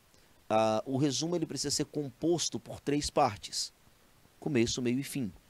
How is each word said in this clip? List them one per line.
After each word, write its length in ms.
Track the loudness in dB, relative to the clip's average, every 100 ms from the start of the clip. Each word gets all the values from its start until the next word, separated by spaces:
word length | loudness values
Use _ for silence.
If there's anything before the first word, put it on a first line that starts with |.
| _ _ -20 -14 0
ah, 340 | 2 4 2 0
o 120 | 0
resumo 380 | 0 0 -2 -2
ele 100 | -2
precisa 260 | -4 -2
ser 140 | -2 -2
composto 760 | -4 -6 -2 2 2 0 -6
por 200 | -8 -8
três 280 | 0 0 2
partes, 640 | 4 2 2 -8 -8 -8 -10 -20 -20 _ _ _ -8
começo, 420 | 0 2 2 0
meio 180 | 0 0
e 40 |
fim, 280 | -2 -4 -6 -8